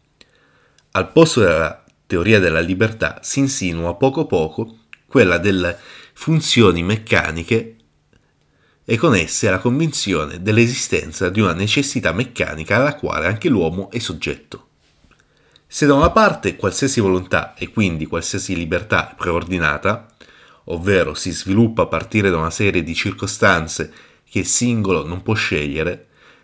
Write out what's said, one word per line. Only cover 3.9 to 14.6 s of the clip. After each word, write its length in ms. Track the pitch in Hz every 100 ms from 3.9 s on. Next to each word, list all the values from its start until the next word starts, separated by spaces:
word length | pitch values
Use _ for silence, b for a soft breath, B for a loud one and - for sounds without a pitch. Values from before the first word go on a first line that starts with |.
| 85
poco 260 | 135 139
a 20 |
poco 540 | 151 87 80 - 113 - _ - _
quella 300 | 139 98 85
delle 400 | 101 95 87 85 B B B
funzioni 680 | B - 160 - - 104 85
meccaniche 920 | 87 110 110 95 - 80 80 113 113 - _ _ _ _ _ _ _ _ _ _
e 140 | - -
con 180 | 165
esse 360 | 101 80 - 110
la 80 | 92
convinzione 800 | 123 131 160 - 101 85 73 82
dell'esistenza 880 | 98 110 117 131 - 87 78 - 90
di 140 | 104
una 100 | 101
necessità 600 | 82 104 147 139 - -
meccanica 640 | 87 - - 76 78 80 104
alla 180 | 143
quale 320 | 143 85 80 82
anche 240 | 107 180
l'uomo 400 | 110 80 90 98
è 80 | 120
soggetto. 720 | - 80 78 69 - -